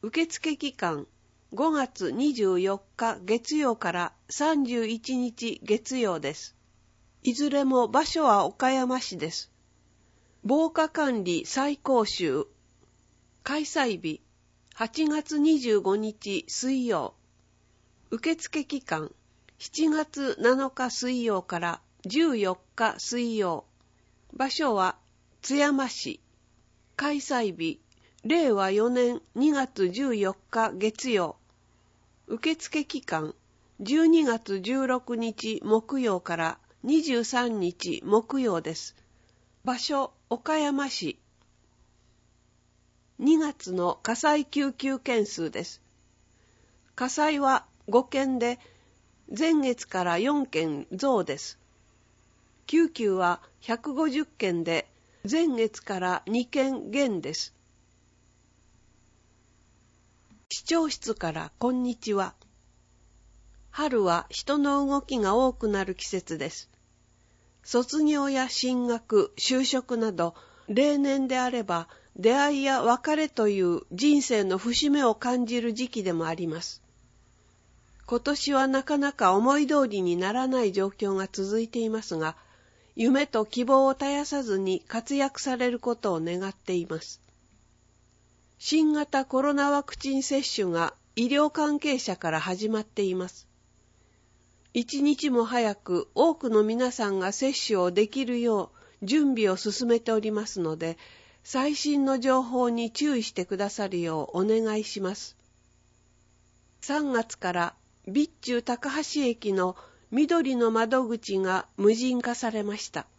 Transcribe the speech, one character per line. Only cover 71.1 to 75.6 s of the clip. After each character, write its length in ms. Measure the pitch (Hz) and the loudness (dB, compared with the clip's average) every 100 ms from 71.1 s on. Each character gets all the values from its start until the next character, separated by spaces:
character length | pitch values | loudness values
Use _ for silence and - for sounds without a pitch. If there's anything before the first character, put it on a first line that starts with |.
| 269 262 | 2 0
で 120 | 254 | 0
あ 100 | 254 | 0
れ 140 | 247 | -2
ば、 240 | 196 170 165 - _ - | -2 -4 -4 -16 _ 0
出 200 | 196 262 | 2 4
会 260 | 285 285 | 4 2
い 20 | |
や 180 | 269 262 | 2 2
別 340 | 233 247 - 302 | 4 2 2 0
れ 140 | 311 | 0
と 180 | - 214 | 0 0
い 140 | 196 | 2
う 200 | 180 170 - | 2 0 -4
人 300 | 180 285 294 | 0 4 4
生 220 | 254 226 | 4 0
の 140 | 190 185 | 2 0
節 320 | 233 240 302 | 0 0 2
目 140 | 285 | 4
を 120 | 254 220 | 4 2
感 300 | 247 247 240 | 0 -2 0
じ 160 | 240 | -2